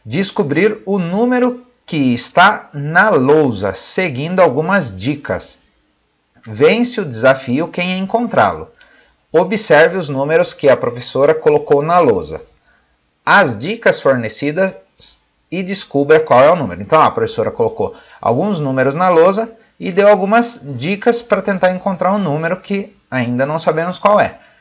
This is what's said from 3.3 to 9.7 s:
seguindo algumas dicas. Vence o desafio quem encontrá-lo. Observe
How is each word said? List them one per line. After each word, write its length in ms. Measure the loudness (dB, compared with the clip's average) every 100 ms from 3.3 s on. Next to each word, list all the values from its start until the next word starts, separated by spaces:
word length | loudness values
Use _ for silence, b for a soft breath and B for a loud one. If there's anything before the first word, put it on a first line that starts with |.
| 4 2 0 -4
seguindo 680 | -6 -6 -4 -4 -4 -4 2
algumas 560 | 2 2 0 -2 -2 -6
dicas. 640 | -6 -6 -6 -8 -8 -18 _ _ _ _ _ _ _ _
Vence 560 | -14 0 2 2 0 -4
o 40 |
desafio 640 | -8 0 2 2 0 -4 -4
quem 280 | -4 -4 -4
encontrá-lo. 680 | -4 -2 -2 2 2 0 -10 b b b b b _
Observe 680 | 0 0 -2 2